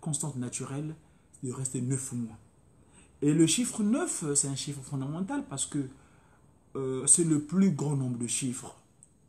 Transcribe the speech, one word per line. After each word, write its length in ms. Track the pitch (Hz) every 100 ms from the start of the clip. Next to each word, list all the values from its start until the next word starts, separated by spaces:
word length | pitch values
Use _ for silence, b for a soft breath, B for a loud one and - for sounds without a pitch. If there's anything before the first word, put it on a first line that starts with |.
constante 360 | 170 147 151 127
naturelle, 600 | 123 - 127 135 156 156 b b b -
de 100 | 127
rester 300 | 127 135 127
neuf 300 | 123 131 -
mois. 260 | 120 113 107 - _ - - b b b -
Et 140 | 147
le 120 | 156 160
chiffre 360 | - 247 -
neuf, 420 | 208 277 359 - 156
c'est 140 | 143 143
un 60 |
chiffre 260 | 139 - 139
fondamental 640 | 127 143 135 160 190 285 -
parce 180 | 139 -
que, 220 | 151 131 B B B B B - _ _ 135
euh, 300 | 131 131 143
c'est 180 | -
le 180 | 165 151
plus 300 | 147 180 196
grand 240 | 143 143 139
nombre 200 | 127 120
de 100 | 120
chiffres. 520 | - 131 120 104 - _ _ - _